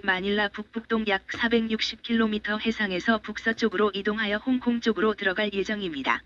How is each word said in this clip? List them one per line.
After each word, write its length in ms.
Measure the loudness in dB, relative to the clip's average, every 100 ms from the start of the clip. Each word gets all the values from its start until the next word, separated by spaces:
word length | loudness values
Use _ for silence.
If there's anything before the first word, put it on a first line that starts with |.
| 0
마닐라 420 | 0 0 0 0
북북동 640 | -4 -10 -8 -2 -2 2
약 200 | 0 -2
사백육십 720 | -2 2 2 2 -2 -2 -6
킬로미터 540 | 0 2 2 0 -2 -2
해상에서 600 | -2 0 0 0 2 0
북서쪽으로 760 | 0 -4 -2 0 0 2 2
이동하여 440 | 2 -2 -2 -2 -2
홍콩 420 | 0 0 2 0
쪽으로 360 | 0 2 2 2
들어갈 360 | 0 0 0
예정입니다. 720 | 0 -2 -2 -4 -4 -2 -2